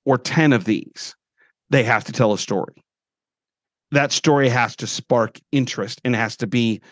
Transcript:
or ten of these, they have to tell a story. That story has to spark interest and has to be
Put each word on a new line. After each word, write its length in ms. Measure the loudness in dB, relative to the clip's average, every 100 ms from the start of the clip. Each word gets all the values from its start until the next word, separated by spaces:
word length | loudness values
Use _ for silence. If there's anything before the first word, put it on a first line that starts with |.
or 140 | -2 0
ten 340 | 0 2 4
of 140 | 4 2
these, 500 | -4 -4 -16 -18 -18 _ _ _ _ _
they 140 | 2
have 200 | 2 0
to 80 | -2
tell 220 | 0 2
a 40 | 0
story. 360 | -2 -4 -6 -12 _ _ _ _ _ _ _ _ _ _ _
That 200 | 0 0
story 380 | 0 2 2 2
has 260 | 2 0 -4
to 120 | -10
spark 500 | -10 -2 0 0 -6 _
interest 480 | -2 -2 -4 -8 -6
and 120 | -4 -2
has 200 | -2 -4
to 100 | -4
be 320 | 0 0 -2 -8